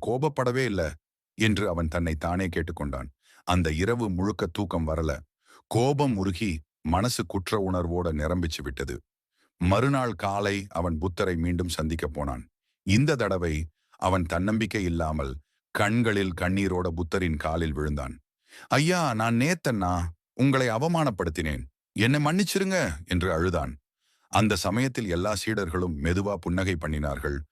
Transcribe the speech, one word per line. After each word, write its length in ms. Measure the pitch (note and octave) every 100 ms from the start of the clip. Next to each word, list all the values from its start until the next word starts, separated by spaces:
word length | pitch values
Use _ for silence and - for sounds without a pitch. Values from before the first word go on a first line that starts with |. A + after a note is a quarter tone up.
| -
கோபப்படவே 580 | B2+ D3+ C#3+ B2+ B2+
இல்ல" 300 | B2 F#2+ D#2 D#2 _ _ _
என்று 340 | - A2+ G2 G2+
அவன் 200 | E2+ E2
தன்னை 260 | F2 E2+
தானே 320 | D#2 E2+ F#2 F#2
கேட்டுக்கொண்டான். 600 | E2+ D#2+ D#2+ C#2+ C2 C2 - _ -
அந்த 280 | - F2+ D#2+
இரவு 380 | D#2 G2 A#2+ A2
முழுக்க 360 | F2+ G2+ F#2+ F#2
தூக்கம் 420 | - F#2 F2 D#2
வரல. 300 | D#2 D#2 C2+ - _ _ - _
கோபம் 500 | A2+ C3 C#3+ C#3+ G2+
உருகி 440 | F#2+ E2+ G#2+ D#2 - _
மனசு 440 | D#2+ F2 B2 - -
குற்ற 440 | G2 F2 A2 F#2+
உணர்வோட 360 | F#2 E2+ F2 E2+
நிரம்பிச்சு 500 | D2+ D#2 F2+ E2 -
விட்டது. 380 | C#2+ C#2+ B1+ A#1+ - _ _ _ _ _
மறுநாள் 560 | F2 G2+ C3+ C#3 A#2+
காலை 520 | F2+ G2 G2+ G2+ G2+ G2+
அவன் 300 | E2+ F2 D#2
புத்தரை 380 | F2+ E2+ F#2+ E2+
மீண்டும் 320 | F2 F2 F2
சந்திக்க 380 | D#2 D#2 D#2+ C#2
போனான். 420 | C#2+ C#2 B1+ - _ _ _
இந்த 340 | - G#2 D3+ C#3
தடவை 500 | G2+ F#2+ E2+ D#2 D#2+ - _ -
அவன் 260 | F#2 F#2
தன்னம்பிக்கை 640 | E2 E2+ G2 A2 G#2 G#2+
இல்லாமல் 540 | F2+ E2+ D#2+ D#2 C2+ C2+ - _ _
கண்களில் 600 | - G#2 A#2 A2+ G2+ F#2+ E2+
கண்ணீரோட 480 | F2+ F#2+ F#2+ F2+ F2+
புத்தரின் 480 | E2 F2 G2 F2+ D2+
காலில் 360 | D#2+ E2 D#2+
விழுந்தான். 460 | C#2 D2+ C#2+ C2+ - _ _ _ - -
"ஐயா, 460 | B2+ D#3 F3+ D3+
நான் 200 | A2 A2+
நேத்தன்னா 720 | A#2 C#3+ F3+ C#3+ A2 F2+ F2+ F2 - _
உங்களை 340 | - C#3 C3 B2+
அவமானப்படுத்தினேன், 960 | A2+ D#3+ E3+ D3 F#2+ E2+ D#2 D#2+ C2+ B1 _ _
என்னை 320 | - A#2 D3
மன்னிச்சிருங்க" 800 | D3 F3+ G3 G3 F#3+ F#3 A2+ D2+
என்று 280 | - F#2 F2+
அழுதான். 440 | D#2+ F2+ E2+ C2+ C#2 _ _ _ _ _
அந்த 280 | G2 G#2+ G2
சமயத்தில் 520 | F#2+ G#2+ C3 B2 G2+
எல்லா 260 | E2+ G2+ G#2
சீடர்களும் 540 | - G#2+ F2+ F2+ F2+ D2
மெதுவா 320 | D#2+ F#2 G2+
புன்னகை 420 | F#2+ F2 F2+ F#2+ E2+
பண்ணினார்கள். 580 | D#2 D2+ D2 C#2 D2 C#2 D2+